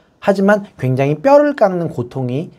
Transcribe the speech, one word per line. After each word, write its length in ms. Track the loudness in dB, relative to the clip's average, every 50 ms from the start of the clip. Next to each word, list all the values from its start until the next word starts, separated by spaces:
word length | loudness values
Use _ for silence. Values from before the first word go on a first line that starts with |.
| _ _ _ _
하지만 460 | -2 -2 0 2 2 2 2 0 0 -6 _ -6
굉장히 380 | -4 -2 0 0 0 0 -2
뼈를 400 | 0 2 4 4 4 4 2 0
깎는 320 | 0 0 0 0 -2 -6 -6
고통이 600 | -6 -6 -8 -8 -6 -8 -6 -4 -4 -6 -8 -8 -14